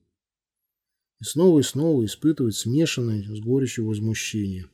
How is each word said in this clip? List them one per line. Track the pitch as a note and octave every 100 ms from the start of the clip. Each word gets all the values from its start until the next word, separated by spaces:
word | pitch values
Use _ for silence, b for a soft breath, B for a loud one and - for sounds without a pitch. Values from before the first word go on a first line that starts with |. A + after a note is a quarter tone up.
| _ _ _ _ _ _ _ _ _ _ _ -
И |
снова | A2+ D3 F#3 D#3
и |
снова | - C3 E3 C#3+
испытывать | G#2+ - D3+ D3+ A#2+ -
смешанное | A2+ C#3 D#3+ - A#2 G#2+
с | G2+ G#2+
горечью | A2+ C3+ B2+ - A2
возмущение. | G#2+ A2 G#2+ - A2 G2 F#2 F2+